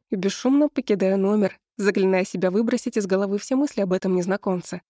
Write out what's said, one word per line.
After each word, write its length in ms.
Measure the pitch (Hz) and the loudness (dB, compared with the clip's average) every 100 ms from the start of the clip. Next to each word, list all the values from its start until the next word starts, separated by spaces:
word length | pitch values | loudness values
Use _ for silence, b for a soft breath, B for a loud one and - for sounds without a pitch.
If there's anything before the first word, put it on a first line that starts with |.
| - | -8
и 40 | |
бесшумно 540 | 202 190 - 254 277 294 | -4 -2 -2 0 2 2
покидаю 500 | - - 202 190 196 | 0 -2 0 2 2
номер, 400 | 190 214 196 - _ - | 2 2 0 -2 _ -4
заклиная 480 | 202 202 190 190 | 0 2 2 2
себя 260 | 190 180 180 | 0 -2 0
выбросить 460 | 190 233 247 - 226 | 0 0 -2 -2 -4
из 100 | 196 | 0
головы 320 | 190 196 202 | 0 0 -4
все 180 | - 262 | -2 -2
мысли 240 | 285 - | -2 -2
об 120 | 185 | 0
этом 220 | 190 190 | 0 0
незнакомце. 680 | 180 175 208 - 185 - 175 - | 0 0 -2 -2 -4 -6 -12 -14